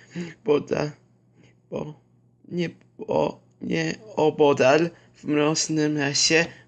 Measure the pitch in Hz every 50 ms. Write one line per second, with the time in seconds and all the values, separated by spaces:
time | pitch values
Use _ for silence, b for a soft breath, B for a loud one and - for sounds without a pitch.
0 | B B B 175 175 165 156 B - - 147 147 - - - - 147 151 147 _
1 | _ _ _ _ _ _ _ b b b b _ _ - - - 78 151 151 _
2 | _ _ _ _ _ _ _ _ _ - - 175 170 156 - _ _ _ _ -
3 | - - - 78 151 - - - _ _ _ - - - - 165 160 160 - -
4 | - - - - 156 156 151 - 151 143 143 - 127 127 143 160 170 170 b b
5 | b b b _ - - 151 147 147 151 160 156 - - 160 156 151 151 151 147
6 | 139 139 143 - - - 160 160 165 160 B B B